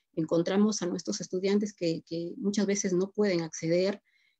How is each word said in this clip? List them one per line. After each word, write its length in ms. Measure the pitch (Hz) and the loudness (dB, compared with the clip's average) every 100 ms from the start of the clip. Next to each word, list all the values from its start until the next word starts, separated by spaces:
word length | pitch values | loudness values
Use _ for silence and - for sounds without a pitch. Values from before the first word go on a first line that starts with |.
| _ - | _ -6
encontramos 680 | 160 170 170 196 208 208 | 0 0 2 4 2 2
a 40 | 185 | -2
nuestros 340 | 190 - 208 | -4 -6 -6
estudiantes 540 | 180 185 190 208 208 | -4 -2 2 2 0
que, 280 | - 170 165 - | -2 -2 -2 -6
que 280 | 165 170 - | -8 -6 -4
muchas 280 | 196 202 190 | -2 0 0
veces 280 | 202 196 | 0 2
no 180 | 180 196 | 0 0
pueden 300 | - 208 170 | 2 2 2
acceder. 600 | 170 - 165 175 190 202 _ _ _ | -2 -4 0 2 2 -2 _ _ _